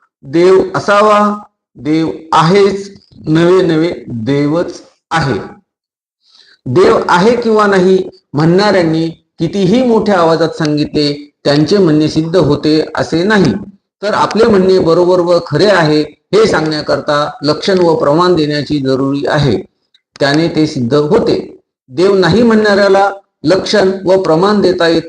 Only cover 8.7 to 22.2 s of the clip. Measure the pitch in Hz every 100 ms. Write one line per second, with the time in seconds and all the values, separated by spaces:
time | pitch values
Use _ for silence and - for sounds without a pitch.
8.7 | 190 165 160 165 160 _ - 170 202 180
9.7 | 240 254 214 202 185 165 165 160 - 151
10.7 | 147 147 151 147 143 - _ 151 147 151
11.7 | 202 175 151 151 156 165 180 143 143 151
12.7 | 156 156 - 135 160 196 208 156 95 -
13.7 | - _ _ 208 143 151 208 233 196 185
14.7 | 185 156 170 175 180 175 170 170 151 208
15.7 | 185 151 151 147 - _ 196 220 170 156
16.7 | 151 147 143 151 147 147 - 143 151 -
17.7 | 185 170 160 143 156 180 170 147 147 135
18.7 | 147 131 131 135 139 143 151 143 98 -
19.7 | _ _ _ _ - 139 151 165 156 151
20.7 | 131 117 147 147 220 - 104 - - _
21.7 | _ _ 131 196 196